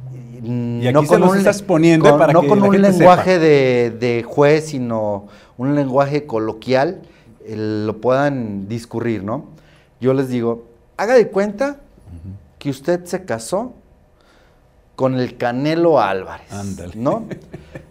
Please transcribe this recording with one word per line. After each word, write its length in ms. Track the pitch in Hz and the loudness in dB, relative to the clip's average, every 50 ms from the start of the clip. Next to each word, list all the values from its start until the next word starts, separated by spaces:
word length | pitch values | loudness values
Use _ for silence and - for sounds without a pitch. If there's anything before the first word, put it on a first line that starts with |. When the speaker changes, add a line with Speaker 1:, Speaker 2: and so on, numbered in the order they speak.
| - - - - - - - - | -16 -16 -16 -16 -18 -18 -16 -14
Speaker 1:
mm, 400 | - 117 123 120 120 120 120 120 | -8 -6 -6 -4 -4 -4 -4 -2
Speaker 2:
Y 60 | 123 | -2
aquí 60 | 123 135 | 2 2
Speaker 1:
no 80 | 151 147 | 2 4
Speaker 2:
se 40 | |
Speaker 1:
con 120 | 147 175 175 | 4 4 4
Speaker 2:
los 80 | 175 180 | 4 4
Speaker 1:
un 60 | 190 | 4
le-, 40 | 196 | 4
Speaker 2:
estás 200 | 196 202 196 196 | 2 2 0 0
poniendo 480 | - - 180 156 160 165 165 160 147 151 | -2 0 2 4 6 6 4 6 4 4
Speaker 1:
con, 80 | 143 151 | 4 4
Speaker 2:
para 140 | 165 151 156 | 4 4 4
Speaker 1:
no 80 | 175 | 4
Speaker 2:
que 60 | 151 | 4
Speaker 1:
con 120 | 143 208 202 | 4 2 4
Speaker 2:
la 60 | 196 | 4
Speaker 1:
un 40 | 196 196 | 4 4
Speaker 2:
gente 180 | 196 196 202 | 4 4 4
Speaker 1:
lenguaje 420 | 185 170 156 180 180 - 175 185 185 | 4 6 6 6 6 6 4 2 2
Speaker 2:
sepa. 100 | 175 160 | 4 4
Speaker 1:
de, 500 | 156 147 139 131 127 123 120 120 117 110 107 | 4 4 4 4 2 2 2 0 0 -2 -4
de 240 | 120 123 120 117 113 | -2 -2 -2 -2 -4
juez, 420 | - - 147 143 143 156 156 156 | -4 0 2 4 4 4 2 0
sino 640 | 156 151 131 127 117 113 110 107 104 101 98 101 - - - - _ _ | -4 -8 -6 -6 -4 -4 -4 -2 -4 -4 -6 -8 -14 -20 -20 -20 _ _
un 180 | - 123 139 147 | -8 -4 -2 -2
lenguaje 500 | 147 139 131 123 139 139 139 147 143 147 | -2 -2 0 0 0 0 0 -2 -4 -4
coloquial, 760 | - 113 110 110 110 107 110 - 120 127 131 143 170 190 165 - - _ _ _ _ - _ - | -4 -6 -4 -4 -4 -8 -8 -4 0 0 0 0 0 -4 -10 -16 -20 _ _ _ _ -20 _ -16
eh, 380 | 107 110 107 107 107 107 104 107 | -12 -10 -6 -6 -4 -4 -4 -4
lo 160 | 107 104 104 | -4 -6 -2
puedan 680 | 107 123 127 135 143 147 139 131 117 104 101 98 98 | 0 0 2 2 0 0 -2 -4 -6 -8 -8 -10 -8
discurrir, 560 | 101 117 117 113 - - 117 107 117 110 98 92 | -8 -10 -10 -10 -8 -8 -6 -4 -4 -6 -6 -6
¿no? 220 | 104 113 - - - - - _ _ _ _ _ _ _ - | -6 -8 -8 -10 -14 -20 -20 _ _ _ _ _ _ _ -4
Yo 120 | 113 131 131 | -2 0 0
les 160 | 135 135 127 | 0 -2 -2
digo, 360 | 123 123 113 117 117 117 - _ _ _ _ _ - | -2 -2 -2 -2 -4 -6 -10 _ _ _ _ _ -8
haga 160 | - 190 220 262 | -6 -2 2 4
de 140 | 247 202 - | 4 4 2
cuenta 400 | - 190 202 214 202 208 269 285 285 - - _ _ _ - | 0 -2 -2 -2 -4 -4 -6 -6 -6 -10 -18 _ _ _ -20
Speaker 2:
Ujú. 260 | - 87 82 87 95 98 104 - _ _ | -20 -20 -18 -16 -18 -18 -18 -20 _ _
Speaker 1:
que 120 | _ - 139 | _ -8 -8
usted 340 | 135 - - 170 175 175 175 | -8 -6 -4 -4 -4 -4 -4
se 180 | - 190 180 185 | -8 -10 -10 -6
casó 480 | - 113 113 - - 180 196 240 254 - - _ _ _ _ _ _ _ _ _ _ _ _ _ _ _ _ _ _ _ _ _ _ - | -8 -8 -8 -6 -6 -6 -6 -6 -8 -14 -20 _ _ _ _ _ _ _ _ _ _ _ _ _ _ _ _ _ _ _ _ _ _ -6
con 200 | - 131 131 131 127 | -2 -2 0 0 0
el 180 | 123 113 - | -4 -4 -4
Canelo 640 | - 123 120 120 127 143 151 160 170 170 170 151 127 | -4 -4 -4 -2 -2 -2 -2 0 2 2 4 4 4
Álvarez, 500 | 107 98 95 95 92 82 85 - - - | 2 2 0 -4 -6 -10 -16 -18 -18 -14
Speaker 2:
Ándale. 420 | 101 101 101 98 90 82 87 87 87 | -12 -10 -10 -10 -10 -10 -12 -14 -10
Speaker 1:
¿no? 300 | 107 120 151 196 233 220 202 - - - - - - - - - - - _ | -4 -4 -2 -2 -4 -6 -12 -14 -16 -18 -20 -20 -20 -20 -20 -20 -20 -20 _